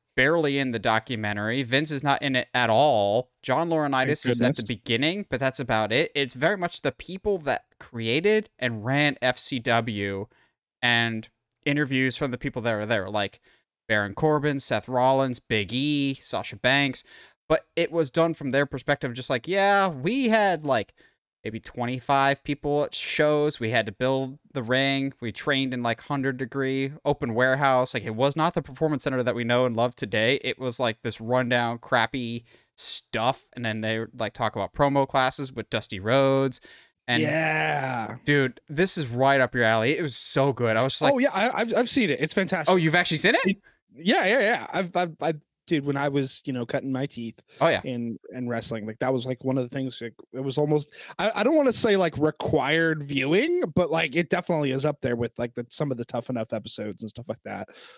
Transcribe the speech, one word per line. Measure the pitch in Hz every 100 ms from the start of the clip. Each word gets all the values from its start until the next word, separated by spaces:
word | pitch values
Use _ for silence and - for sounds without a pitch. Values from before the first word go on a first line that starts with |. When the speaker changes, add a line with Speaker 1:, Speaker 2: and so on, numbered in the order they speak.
| _ -
Speaker 1:
barely | 131 170 151 139
in | 135
the | 117
documentary. | 117 110 - 117 107 104 107 127
Vince | 123 131 156
is | 143
not | 143 139
in | 143 127
it | -
at | 123 117
all. | 113 147 113 101 113 - _
John | - 131 170
Laurinaitis | 160 147 131 135 151
Speaker 2:
Thank | 127
Speaker 1:
is | 120
at | 123 147
the |
Speaker 2:
goodness. | 110
Speaker 1:
beginning, | 113 - 117 151 196 202
but | 127
that's | 135 -
about | 123 110 104
it. | 120 170
It's | 147 135 127
very | 156 202
much | 175 -
the | 143
people | - - 185 208 190
that | 143 120 - _
created | - 120 113 135 196 214 214 _
and | 127 110 113
ran | 139 147 135
F | 131 -
C | - 131
W | 120 117 113 104 101 98 107 _ _ _ _ _
and | 120 117 117 113 - _ _ _ 147
interviews | 143 139 135 131 -
from | 143
the | 120
people | 143 127
that | 113
are | 107 107
there, | 113 92
like | 104 98 - _ _ _ _ -
Baron | 107 101
Corbin, | 98 156 151 147 139
Seth | - 110 110
Rollins, | 127 127 135 135 120
Big | - 110 98
E, | 123 147 147 139 131
Sasha | - 101 - 107
Banks. | 127 139 139 127 - - - _ -
But | 156 - -
it | 170
was | 165 147
done | 170 165 160
from | 143
their | 135 147
perspective, | 135 - 143 135
just | 120 -
like, | 127 160
"Yeah, | 196 196 196 190
we | 143 147 262 247
had, | 220 202 170 151
like, | 120 101 _ _ _ _ _
maybe | 107 107
twenty-five | - - 120 127 - 139 135 139
people | - 143 147 147 147
at | -
shows. | - - 151 151 147 -
We | 110
had | 120 110
to |
build | 98 127 135 131 143 _
the | 135
ring. | 113 127 139 135 135 -
We | 117
trained | - - 135 135
in, | 123
like, | 120 113
hundred | - 143 135 127
degree | 127 139 131 135 135 151 143
open | 143 123
warehouse." | 113 127 131 139 127 127
Like, | 123
it | 101 110
was | 139 143
not | 160
the | -
performance | 143 131 160 143
center | 147 131
that | 120 117
we |
know | 120 123 127
and | 113
love | 120 -
today. | 113 107 113 135
It | 123 -
was, | 131 117
like, | 120 110
this | - -
rundown, | 113 127 123 123 120 117
crappy | - 123 113 135 120 117 - _ _ -
stuff. | - - - 110 117 135 -
And | 123 117
then | 110
they, | 110 113 113 -
like, | 104
talk | - 110 -
about | 98
promo | - 143 139 135
classes | 139 131 - 135
with | 127 104
Dusty | 110 - 98
Rhodes. | 104 135 135 135 135 - - - _ _ -
And | 123
Speaker 2:
Yeah. | 151 156 156 156 156 147 131 123 107 120
Speaker 1:
dude, | - 143 131 - -
this | 147 196 -
is | 131
right | 120 135 139
up | 123
your | 123 113
alley. | 113 117 156
It |
was | 156 -
so | - 143 139
good. | 120 117 110
I |
was | 131
just | -
like, | 156
Speaker 2:
Oh, | 269
yeah, | 269
I, | 190 226 -
I've, | 226 214
I've | 233
seen | 285 202
it. | 139
It's | 151
fantastic. | - 185 180 156
Speaker 1:
Oh, | 185
you've | 160 175
actually | - 156
seen | 185 269
it? |
Speaker 2:
It, | 247 - _ _ _
yeah, | 120 175 339 190
yeah, | 254
yeah. | 208 196 113
I've, | 175 180 175
I've, | 180 151
I, | 156 156 - _ -
dude, | 160 143
when | 139
I | 143
was, | 139 131 - -
you |
know, | 127 117
cutting | 139 135
my | 131 143
teeth | - 113 - _ -
Speaker 1:
Oh, | 160
yeah. | 127
Speaker 2:
in, | - 120 117 113 -
in | 127 123
wrestling, | 117 - 113 107
like, | 110
that | 131
was, | 131 127
like, | 123
one | 131 135
of |
the | 123 139
things, | 131 -
like, | 117 - -
it | 127
was | 135 139
almost, | 147 151 143 - - -
I, | 196 208
I |
don't | 214 311
wanna | 269
say, | - 233 196
like, | 170 131
required | 151 - - 151 131 160 165 156
viewing, | 143 139 135 185 311 349 220 165
but, | 170
like, | 160 156 143
it | 175
definitely | 180 - 160 143
is | 131 147
up | 143
there | 127 117
with, | 117 -
like, | 120 123
the, | 120
some | - 147
of | 120
the | 117
Tough | 120 -
Enough | 123 110
episodes | 110 107 - 107 95
and | 110
stuff | - 117
like | 117
that. | 104 98 101 - -